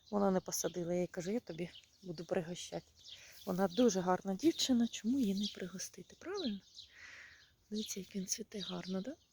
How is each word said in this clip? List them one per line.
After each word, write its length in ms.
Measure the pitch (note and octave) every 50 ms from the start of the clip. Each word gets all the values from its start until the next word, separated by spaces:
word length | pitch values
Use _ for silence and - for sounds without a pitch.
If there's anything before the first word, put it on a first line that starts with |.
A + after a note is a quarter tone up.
| _ -
вона 200 | G#3+ G#3 G3+ G3
не 100 | F#3+ F#3
посадила. 540 | - - E3 - - F3 E3 F3+ E3+ E3+ F3
Я 60 | F3+
їй 60 | F3+
кажу, 240 | E3 - F#3+ D#3 F3+
я 100 | G#3 B3
тобі 300 | - - E3+ D#3 F3+ E3+ - - - - _ _ -
буду 220 | F#3 E3 D3+ F3
пригощати. 640 | - F3+ F#3+ D#3+ E3 F3+ - - - - E3 - _ _ - - - - - - - - - -
Вона 220 | G3+ F#3 F3 G3 F#3
дуже 320 | F3 G3 B3+ A#3 F3 F#3+
гарна 340 | F3 F3+ F#3 F3+ - F#3+ G3
дівчина, 540 | F#3+ - D#4+ E4 - - - C4 A#3 A#3 A#3
чому 300 | - - - G#3+ B3+ C#4
її 160 | B3+ G3 G3
не 120 | G3 G#3 G3+ -
пригостити, 640 | - F#3+ F3 F3+ F#3 - - - - F3 - - -
правильно? 420 | - D#4 G4 G#4 F4 B3 G#3 G3 - - - - - - - - - - - - - - - - - _ _ _ _ -
Дивіться, 300 | G#3 G#3+ G#3+ - - G3+
як 160 | F#3 - -
він 100 | G3+ F#3
цвіте 340 | G3 - - G#3 - - G#3+
гарно, 400 | F3+ F3+ F#3 F3+ E3+ F#3 F#3 F#3+
да? 140 | G3 B3+ D#4 - _ _